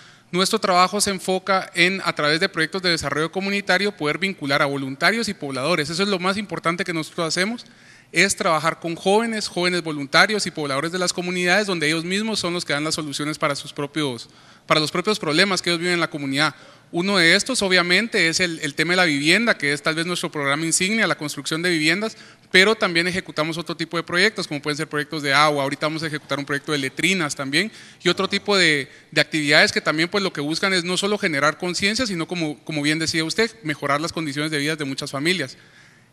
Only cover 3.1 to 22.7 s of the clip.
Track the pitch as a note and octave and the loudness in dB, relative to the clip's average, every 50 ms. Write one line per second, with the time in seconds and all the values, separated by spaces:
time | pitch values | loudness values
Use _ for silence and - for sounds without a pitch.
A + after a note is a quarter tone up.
3.1 | C#3 D3 D#3 E3 - F#3+ F#3+ G3 G3+ G3+ G3 - F3+ F#3 G3+ G#3 G3 - D3+ D3 | -2 -2 -2 -2 -4 -4 -4 -2 -2 -2 0 0 0 2 0 -2 -2 -2 -2 -2
4.1 | D3 D3+ F3+ F#3+ F#3 - D3+ C3+ C#3 D3 D3+ C#3+ C#3 C#3 C3+ C3+ C3+ - E3+ F3+ | -2 -2 -2 -4 -4 -4 -2 0 4 4 4 2 2 -2 -4 -6 -4 0 2 2
5.1 | G#3 A#3 A3+ G#3 F#3+ - D3+ C#3 C3+ B2+ C3 D#3 F3+ D#3+ D3 C#3+ E3+ D#3+ G3 G#3 | 2 2 -2 -4 -4 -6 -6 -6 -4 -4 0 0 0 0 0 -2 -2 -2 0 0
6.1 | G3 F3 F3 F#3+ G3 G#3+ G#3 F3+ E3+ D3+ - E3 F3 F3 F#3+ F#3 E3+ D#3+ D3+ - | 0 0 0 -2 -2 -2 -4 -6 -8 -4 -2 -2 -2 -2 -4 -4 -4 -4 -6 -6
7.1 | - - E3+ D#3+ - F3 F#3 G#3+ A#3+ A#3+ - - - - - - - - - _ | -4 -4 -4 -2 0 -2 -2 -2 -4 -8 -12 -18 -20 -20 -20 -20 -20 -20 -20 _
8.1 | - E3 F#3 G3 - - G#3 F#3 D#3+ D3+ D3 E3 D#3+ - - E3 E3+ D#3+ - F#3+ | 2 2 2 2 2 0 0 2 2 2 0 -2 -2 -2 -6 -8 -8 -2 0 2
9.1 | G3 A3 A#3 A#3 A3 G#3+ - - - F3 F3 F3+ F3+ F3 D#3+ D#3+ D3+ D3 C#3+ C3+ | 4 4 2 0 -4 -6 -6 -6 -4 -2 0 0 0 0 -2 -4 -6 -6 -6 2
10.1 | - E3 F#3 G3+ G#3+ G3+ - F3+ - D#3+ D3+ C#3+ C3+ C#3 D3+ E3 F3 F#3 F3+ F3 | 4 4 4 4 2 -2 -2 -4 -4 -6 -4 -2 -2 -2 -2 -2 -2 -2 -2 -2
11.1 | - F#3 F3 F3+ F3+ F3+ F3+ F3 F3+ G#3 G#3+ G3 F#3 E3 D3+ D3+ D#3+ E3 E3 F3 | -2 -4 -4 -4 -2 0 2 4 4 4 4 2 0 0 2 2 2 0 0 -2
12.1 | F#3+ G3+ A3 A3 G#3+ - - F3 F3 F3 - - D3 C#3+ D3+ D#3 D3+ E3+ D#3 D3 | -2 -2 -2 -2 -2 -2 -2 -2 -4 -4 -2 -2 -2 -2 -2 -2 -4 -4 -6 -6
13.1 | C3+ - D3 D3+ D3+ - E3 D3 C#3 - - D3 - - C#3+ C#3 - D#3+ D3+ C3+ | -6 -4 -4 -4 -4 -2 -2 -2 -2 -4 -8 -10 -8 -8 -8 -6 -4 -2 -2 -2
14.1 | A#2+ A#2 - - - - - - - - _ - D#3+ D#3 D3+ C#3 - F3+ F3 G#3 | -4 -6 -10 -16 -20 -20 -20 -20 -20 -20 _ 0 2 2 2 0 -2 -2 -2 -2
15.1 | G#3+ - - D#3 D3 E3 G3 G3+ F#3 E3 - F3+ F3 E3 E3+ F3+ F3 E3+ D#3+ D#3 | -2 -2 -2 0 2 2 4 4 2 -2 0 -2 -2 0 0 -2 0 0 0 -2
16.1 | - D3+ C#3+ C#3 C3+ C#3 D#3 D3+ - - - - - - - _ - E3+ F3+ G3 | -2 -6 -4 -2 0 2 2 0 0 -4 -14 -20 -20 -20 -20 _ -4 -2 0 2
17.1 | G3+ F#3+ E3 E3 F3 G3+ - - B3+ - G#3 F#3+ F#3 F3+ E3+ F3 F3+ F#3+ A3+ A3+ | 2 4 6 6 6 4 2 0 -2 -2 0 2 2 2 4 4 2 2 2 0
18.1 | - G3+ E3+ E3 D#3 - F#3 F3 E3 D3 D3 D3 C#3 - D#3+ D#3+ F3+ F#3 F3+ E3 | 0 2 2 2 2 0 -2 -2 -2 -4 -6 -6 -2 -2 0 2 2 2 2 2
19.1 | D3 C#3 C#3+ D#3 F3 G#3 A#3 A3 G3 - D3 C#3+ D3 C#3+ - E3 D#3 D#3+ E3 F3+ | 2 2 2 4 4 4 4 0 0 0 0 -2 -2 -2 -2 -2 -2 -2 -4 -4
20.1 | F3 E3+ - D#3 - D3+ C#3+ C#3 C#3+ D3+ D#3+ E3 D#3 - F3+ F#3+ A3 A3+ G#3+ E3+ | -4 -6 -6 -6 -6 -4 -2 -2 -2 -2 -2 -2 0 0 0 0 0 0 0 0
21.1 | D3 - D3+ D3 - D3 C3+ - D#3+ D#3+ F3 F3+ F3 D#3 D3+ D#3 E3+ G3 G#3+ A3 | 0 -2 -4 -8 -8 -8 -6 -4 -4 -2 0 0 0 2 2 2 0 0 -2 -6
22.1 | - - - - - _ _ _ - F#3 F#3+ G#3 | -8 -10 -20 -20 -20 _ _ _ 4 4 6 6